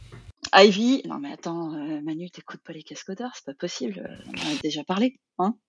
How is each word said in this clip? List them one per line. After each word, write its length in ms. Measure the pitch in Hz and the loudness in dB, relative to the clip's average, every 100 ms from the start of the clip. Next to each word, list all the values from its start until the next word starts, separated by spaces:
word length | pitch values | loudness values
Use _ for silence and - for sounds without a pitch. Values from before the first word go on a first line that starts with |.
| - - - - - 185 | -20 -20 -20 -14 4 10
Ivy, 480 | 208 190 240 269 - | 10 8 4 2 0
non 120 | 160 | -8
mais 120 | 143 | -10
attends, 420 | - 175 170 165 | -10 -6 -6 -6
euh, 280 | 151 147 151 | -6 -6 -6
Manu, 280 | 151 160 180 | -6 -6 -8
t'écoutes 320 | - - - | -12 -16 -16
pas 100 | - | -14
les 100 | 165 | -16
cascodeurs, 480 | - - - 190 247 - | -14 -14 -10 -8 -10 -10
c'est 100 | - | -14
pas 80 | |
possible, 500 | 180 175 - 247 185 175 | -8 -8 -6 -6 -6 -10
euh, 80 | 175 - | -12 -12
on 220 | - - | -6 -4
en 60 | 147 | -2
a 40 | |
déjà 220 | 156 151 | -2 -4
parlé, 360 | 143 185 254 - _ - | -2 2 2 0 _ -2
hein ? 160 | 185 233 | -2 -2